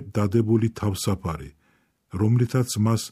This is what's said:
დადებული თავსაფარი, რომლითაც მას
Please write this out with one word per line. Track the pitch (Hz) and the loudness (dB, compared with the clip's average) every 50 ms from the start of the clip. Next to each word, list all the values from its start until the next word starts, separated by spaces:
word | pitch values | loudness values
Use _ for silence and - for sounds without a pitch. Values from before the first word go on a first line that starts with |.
| - | 0
დადებული | 101 - 131 104 101 104 117 110 107 113 113 113 113 | -2 -2 -2 -2 2 2 2 2 4 2 2 2 0
თავსაფარი, | - - - 107 95 - - 107 95 92 - 85 80 78 69 69 - _ _ _ _ _ _ _ _ _ _ - - | -2 -2 -4 -2 -2 -2 -2 -2 -2 -2 -4 -8 -8 -8 -10 -14 -18 _ _ _ _ _ _ _ _ _ _ -10 -4
რომლითაც | 90 107 107 120 120 123 117 - 131 123 127 - | 0 2 2 4 2 2 2 0 -2 -2 0 0
მას | 104 104 113 113 110 - - | 0 2 2 2 0 -2 -6